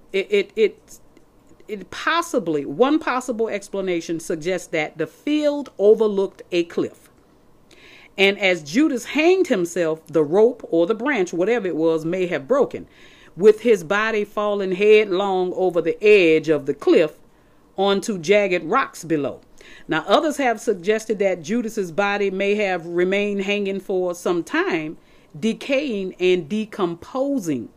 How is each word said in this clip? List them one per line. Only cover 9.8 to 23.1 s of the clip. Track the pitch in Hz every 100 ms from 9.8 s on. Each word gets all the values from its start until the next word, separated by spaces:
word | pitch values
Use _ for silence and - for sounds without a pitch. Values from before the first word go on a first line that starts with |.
| 160 160 -
the | 160
rope | 147 190 226 254 -
or | 165 170
the | 214
branch, | 254 254 175
whatever | 170 190 240 190
it | 156
was, | 165 160 160
may | 185 175
have | 156 135
broken, | 269 208 110 82 _ - - - -
with | 208 214
his | 240 202
body | 156 202 220 220
falling | 208 - 208 202 190
headlong | 185 208 214 208 180 202 185 180 165
over | 185 170
the | 160 160
edge | 208 208 165 156 151
of | 147 135
the |
cliff | 139 359 262 151 - _ _ _ _ _ -
onto | 196 196 190 190
jagged | 156 208 202 180
rocks | 160 254 - -
below. | 156 156 131 - - - - - -
Now, | 160 156
others | 240 302 285
have | 254 220
suggested | - 196 175 220 220 196
that | 196 175
Judas's | 147 240 220 - 180
body | 156 202 202 196
may | 190 202 208
have | 196 180 165
remained | 175 185